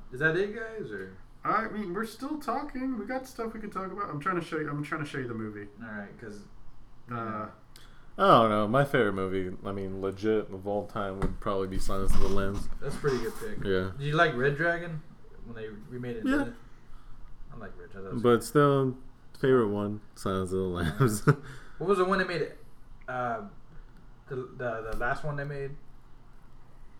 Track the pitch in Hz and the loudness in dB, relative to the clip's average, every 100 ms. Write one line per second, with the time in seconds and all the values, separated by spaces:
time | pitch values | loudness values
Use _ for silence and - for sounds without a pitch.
0 | - 127 156 165 208 226 226 220 135 101 | -10 0 2 4 0 -4 -8 -8 -8 -8
1 | 95 95 - - 156 202 220 214 190 185 | -10 -14 -18 -8 -2 0 0 -4 -4 -4
2 | 226 - 269 302 - 254 294 254 262 240 | -6 -6 -6 -6 -4 -4 -4 -4 -4 -4
3 | 202 262 262 - 220 214 208 196 185 196 | -4 -6 -6 -8 -8 -8 -8 -8 -6 -6
4 | 196 147 190 175 165 156 151 147 147 156 | -6 -4 -2 -2 -2 -4 -4 -4 -4 -6
5 | 147 143 123 110 107 104 101 - 117 107 | -4 -6 -6 -6 -6 -8 -12 -14 -12 -10
6 | 101 - 110 101 - - - - - - | -10 -12 -14 -14 -14 -12 -10 -10 -12 -14
7 | - 120 113 110 107 - - - - - | -8 -6 -6 -6 -8 -12 -20 -18 -18 -18
8 | - - 190 139 113 107 104 127 143 135 | -10 4 8 10 8 6 4 4 4 4
9 | 104 95 92 95 92 - 104 98 98 95 | 4 2 0 0 -2 -4 -6 -4 -4 -2
10 | 95 95 110 107 101 95 98 104 101 110 | -4 0 2 2 0 -6 -4 -4 -4 -4
11 | 98 95 95 90 110 98 95 95 - 98 | -4 -2 -2 -2 -2 -2 0 2 4 6
12 | 95 - 95 101 196 202 - - 143 147 | 10 10 12 8 6 2 0 0 -2 0
13 | 147 123 113 - - - 104 92 95 135 | 0 0 -2 -4 -4 -2 0 2 0 -2
14 | 143 156 160 123 139 143 170 170 170 156 | 0 4 4 4 2 2 0 0 -4 -8
15 | - - - - 120 110 107 104 - 123 | -10 -16 -16 -14 -12 -10 -10 -12 -10 -8
16 | 123 113 262 269 - - - - - - | -6 -2 0 0 0 -6 -16 -16 -12 -12
17 | - - - - - - 98 - - - | -10 -10 -10 -10 -10 -12 -12 -14 -14 -12
18 | - 123 120 117 - 151 143 139 131 123 | -6 2 6 6 6 6 6 6 2 -2
19 | - - - - 135 131 107 104 104 104 | -10 -16 -18 0 6 6 6 2 0 -2
20 | - - 107 95 92 92 92 87 82 73 | -10 -6 -2 0 0 0 0 0 0 2
21 | 131 104 - 139 - - - - 170 196 | 2 4 4 4 0 -12 -12 -4 2 2
22 | 185 190 185 165 - - - - - - | 4 2 0 -2 -4 -8 -16 -16 -16 -14
23 | - 127 123 113 104 - - - - - | -8 -4 -2 -4 -8 -14 -16 -16 -16 -18
24 | - - - 131 123 - 123 - 110 - | -20 -18 -10 -8 -8 -6 -6 -4 -4 0
25 | 120 - 151 143 143 143 139 147 - - | 0 0 -2 -4 -4 -6 -6 -8 -12 -16
26 | - - - - - - - - - - | -16 -18 -18 -18 -16 -16 -16 -16 -16 -14